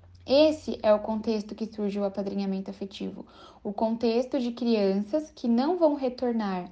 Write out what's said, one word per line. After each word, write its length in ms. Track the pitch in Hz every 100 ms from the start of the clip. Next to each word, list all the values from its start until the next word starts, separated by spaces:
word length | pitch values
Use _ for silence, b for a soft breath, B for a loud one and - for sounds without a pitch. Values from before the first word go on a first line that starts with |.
| - - -
Esse 520 | 269 311 302 - 226
é 100 | 220
o 60 | 214
contexto 560 | 214 220 226 220 208
que 120 | - 208
surge 320 | - 208 202
o 60 |
apadrinhamento 640 | 202 202 196 196 196 190 190
afetivo, 560 | 196 202 - 190 190 B B B B
o 80 | 214
contexto 640 | 202 220 226 233 226 254 285
de 140 | 240
crianças 800 | 233 233 226 196 196 208 208 208
que 140 | - 240
não 280 | 233 277 359
vão 180 | 320
retornar 760 | 285 262 247 247 226 202 185 180